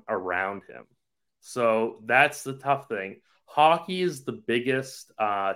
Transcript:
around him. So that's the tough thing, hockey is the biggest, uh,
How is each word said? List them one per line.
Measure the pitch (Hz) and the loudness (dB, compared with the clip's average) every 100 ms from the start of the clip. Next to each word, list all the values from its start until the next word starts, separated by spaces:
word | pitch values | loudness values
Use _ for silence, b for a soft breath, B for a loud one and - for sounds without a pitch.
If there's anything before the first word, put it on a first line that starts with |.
| - | -4
around | 101 92 90 95 101 - | -4 -2 -2 -2 -6 -12
him. | 60 - _ _ _ _ _ | -20 -20 _ _ _ _ _
So | - 123 117 110 113 - 110 | -10 0 2 2 0 -4 2
that's | 123 147 - | 4 4 0
the | 135 | -10
tough | 135 139 135 - | -6 -2 -2 -2
thing, | 104 95 - _ _ _ | -8 -8 -12 _ _ _
hockey | - 156 175 170 185 | 4 6 4 0 -2
is | 180 139 | -2 -2
the | - | -8
biggest, | 117 - 120 127 131 135 - - - | -8 -2 0 0 -2 -4 -14 -18 -4
uh, | 107 101 98 | -2 0 -2